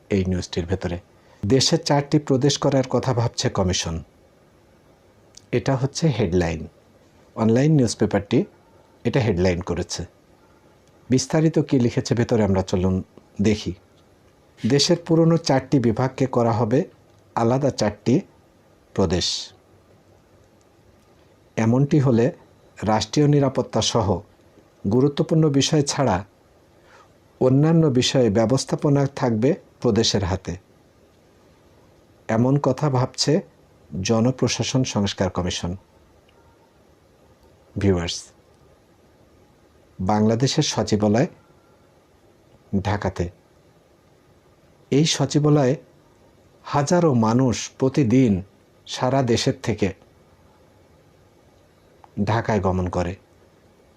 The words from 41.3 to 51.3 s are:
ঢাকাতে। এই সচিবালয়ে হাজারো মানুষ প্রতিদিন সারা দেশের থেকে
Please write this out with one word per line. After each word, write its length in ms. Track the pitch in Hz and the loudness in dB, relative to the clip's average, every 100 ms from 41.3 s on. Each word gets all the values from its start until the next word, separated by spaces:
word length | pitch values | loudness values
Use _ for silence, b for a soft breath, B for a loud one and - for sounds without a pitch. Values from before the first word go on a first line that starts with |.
| - _ _ _ _ _ _ _ _ _ _ _ _ _ 98 | -4 _ _ _ _ _ _ _ _ _ _ _ _ _ -4
ঢাকাতে। 480 | 98 101 95 - 87 - _ _ _ _ _ _ _ _ _ _ _ _ _ _ - | -2 -4 -4 -4 -8 -10 _ _ _ _ _ _ _ _ _ _ _ _ _ _ -2
এই 140 | 135 160 | 0 2
সচিবালয়ে 680 | - 139 151 147 147 127 - - _ _ _ _ _ _ _ | 0 0 2 4 4 2 0 -6 _ _ _ _ _ _ _
হাজারো 500 | - 143 139 180 165 | -6 -2 0 2 4
মানুষ 560 | 123 110 120 131 - - | 4 2 2 2 0 -6
প্রতিদিন 760 | - 135 151 113 127 123 90 - _ _ _ - | -4 -2 0 2 4 4 2 -4 _ _ _ -14
সারা 380 | - 127 135 | -6 -2 0
দেশের 300 | 120 113 139 135 | 0 0 0 -4
থেকে 300 | - 110 95 - _ _ _ _ _ _ _ _ _ _ _ _ _ | -4 -2 -4 -6 _ _ _ _ _ _ _ _ _ _ _ _ _